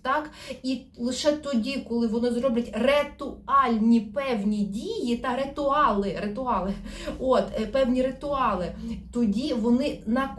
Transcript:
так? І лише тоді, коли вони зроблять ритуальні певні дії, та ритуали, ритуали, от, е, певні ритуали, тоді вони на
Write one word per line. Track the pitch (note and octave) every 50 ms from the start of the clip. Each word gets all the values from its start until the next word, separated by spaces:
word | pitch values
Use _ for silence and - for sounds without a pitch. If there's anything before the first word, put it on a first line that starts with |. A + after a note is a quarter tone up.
| -
так? | B3+ C#4 D4+ D4+ - - - - - B3+ - -
І | C4 C4 - - - - -
лише | A#3+ B3+ - - - D4+ D4
тоді, | D4 - C#4 C4+ A3+ G#3+ C4+ C4+ B3+ - -
коли | A#3 A#3 A#3
вони | A3 A3 A#3+ A#3+ B3
зроблять | A#3 A#3+ B3 C4+ A3+ A#3+ A#3 - -
ритуальні | A3+ A#3 C4 C#4+ D4 C#4 - - - - B3 - - - - C4+ C#4 C4 A#3+ A#3 A3 A3 A3+ A#3 A3+
певні | G#3 - - - C#5 C4 A#3+ G#3 G3+ G#3+ G#3+ G#3 G3+
дії, | F#3 - A3+ D#4 G4 A#4 G#4 B3+ A#3+ A#3
та | A#3 - C4 B3
ритуали, | C4 C#4 C#4 - D4 C#4+ C#4 C#4+ D4+ D4 A3 G#3 G3+ G3 F#3+ D#3+ - G3+
ритуали, | G#3 G#3 C4 C4 B3 A3 F#3 F3 G3+ - - - - - - E4+ D4+ - -
от, | - C4 B3 G3+ G3 - - A3+
е, | A3
певні | G3+ - C4+ C4+ A#3+ B3+ B3+ B3+
ритуали, | C4+ B3+ - D4 C#4+ C#4+ C#4 B3+ A3 G3 F#3 F3 E3+ F3 A3 A3+ A#3 A3+ - - - -
тоді | A#3+ A#3+ G#3 G3 A#3+ D4 D#4 B3
вони | A3+ G#3 A#3+ A#3+ B3+ D4 D4 - - -
на | A3 A#3 C4 C4+ - -